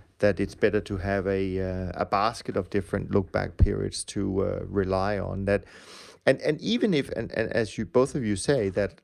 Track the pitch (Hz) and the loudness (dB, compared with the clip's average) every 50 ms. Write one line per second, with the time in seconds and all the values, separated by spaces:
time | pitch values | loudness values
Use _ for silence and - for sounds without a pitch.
0 | - _ _ - - 104 95 - 101 92 - - - 104 95 104 92 - 104 92 | -20 _ _ 0 2 2 2 2 0 -4 0 2 2 2 2 2 -2 -2 -4 -4
1 | 87 98 98 98 90 98 98 95 95 95 92 95 92 92 92 92 92 90 - - | -2 0 0 0 0 0 0 0 0 -2 -2 -2 -2 -2 -4 -4 -4 -4 -4 -4
2 | 90 92 - 98 101 113 120 - - - 98 104 92 - - 101 92 - - 101 | -2 0 0 2 2 2 0 -2 -6 -4 -4 -4 -2 -2 -2 -2 -2 -2 -2 -4
3 | 98 - 98 101 92 - - 101 98 92 - - - 101 101 98 101 98 - - | -2 0 0 0 0 0 0 -2 -2 -2 2 4 4 4 4 2 -2 -4 -4 -6
4 | - - - 101 98 98 95 95 95 95 95 92 92 92 95 101 95 92 95 95 | -10 -8 -4 -4 -2 0 0 0 0 0 -2 -4 -6 -4 -2 0 0 2 0 0
5 | 95 101 104 98 92 92 95 95 98 98 101 98 - - - - - - - - | 0 0 -2 -2 -4 -4 -4 -4 0 0 0 0 0 -4 -16 -20 -20 -20 -20 -20
6 | - - - - _ 127 135 - - 143 156 - - 185 220 247 233 220 180 147 | -20 -20 -20 -2 _ 2 2 4 2 -2 -2 0 0 -2 0 2 2 2 2 2
7 | 127 - - - 113 101 - - 113 - - 113 113 110 - - 113 - - 123 | 0 -2 -4 -6 -6 -4 -2 -4 -2 0 0 0 -2 -2 -2 -6 -6 0 2 2
8 | 127 135 - 156 123 107 104 95 - - 147 131 107 95 95 104 101 95 - - | 2 2 2 -2 -2 -2 -2 0 0 0 2 2 2 0 0 0 0 -2 -2 -8